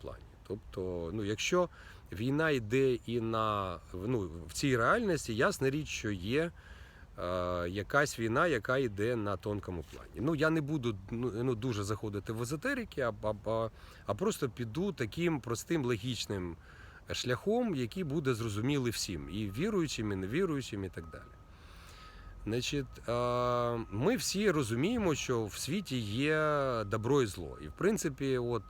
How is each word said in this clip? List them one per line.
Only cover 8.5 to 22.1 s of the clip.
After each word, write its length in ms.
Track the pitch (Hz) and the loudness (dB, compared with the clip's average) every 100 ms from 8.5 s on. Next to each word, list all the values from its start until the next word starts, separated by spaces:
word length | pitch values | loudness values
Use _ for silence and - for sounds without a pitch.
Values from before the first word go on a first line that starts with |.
| 120 110 131 | 2 2 2
йде 380 | 123 98 110 120 | 2 0 0 2
на 220 | 104 95 | 0 -2
тонкому 480 | 107 104 92 87 - | -2 -4 -4 -6 -8
плані. 200 | - - - | -14 -12 -4
Ну, 200 | 135 151 | 0 4
я 140 | 156 | 4
не 120 | 160 | 4
буду, 340 | 139 156 117 98 95 | 2 0 0 -2 -4
ну, 200 | 117 123 104 | -2 -2 0
ну, 120 | 127 113 | 0 0
дуже 280 | 127 104 | 0 0
заходити 500 | 101 104 110 101 - | -2 -2 -2 -4 -4
в 80 | 110 | -4
езотерики, 600 | 120 151 254 269 208 - | -2 -2 0 -2 -2 -2
а, 120 | 120 107 | -2 0
а, 100 | 107 104 104 | -2 -2 0
а, 240 | 113 113 - - - - | 0 0 -6 -16 -8 -4
а 80 | |
просто 360 | 104 208 - 131 | 0 0 0 -2
піду 420 | - 117 123 202 | -2 -4 0 -2
таким 480 | 151 113 156 170 147 | 0 -2 0 2 2
простим 460 | 113 117 - 165 120 | 0 -4 0 0 2
логічним 720 | 110 123 113 - 101 87 82 - - - - - | 0 0 -2 -2 -2 -2 -6 -14 -18 -18 -14 -6
шляхом, 640 | 90 - 123 196 233 233 143 | -4 0 0 2 2 2 0
який 280 | 117 185 | -2 -2
буде 300 | 160 156 131 | -2 0 2
зрозумілий 580 | 113 113 101 127 143 120 | 2 0 0 2 2 2
всім, 380 | 101 - 82 71 | 0 -2 -4 -4
і 180 | 98 104 | -4 -4
віруючим, 640 | 101 208 202 147 - 107 | -2 0 2 0 0 -2
і 40 | 95 | 0
невіруючим, 680 | 95 147 190 143 117 101 | 0 0 0 0 -4 -4
і 60 | 95 | -6
так 200 | - 80 | -6 -12
далі. 120 | 78 - - - - - - - - - | -12 -16 -18 -20 -20 -18 -18 -18 -18 -18